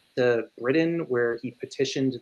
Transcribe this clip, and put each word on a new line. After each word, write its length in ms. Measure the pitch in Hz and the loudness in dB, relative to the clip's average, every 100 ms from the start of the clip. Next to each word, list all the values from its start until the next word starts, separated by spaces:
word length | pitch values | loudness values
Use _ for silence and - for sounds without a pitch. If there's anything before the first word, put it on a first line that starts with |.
| _ - | _ 0
to 280 | 123 117 110 - | 2 2 -2 -4
Britain, 420 | 120 156 165 170 151 | 0 2 2 -2 -2
where 300 | 123 120 117 | 0 0 -2
he 100 | 123 | -8
petitioned 600 | - 131 - 131 143 135 120 | -10 -10 -4 -2 0 -2 -2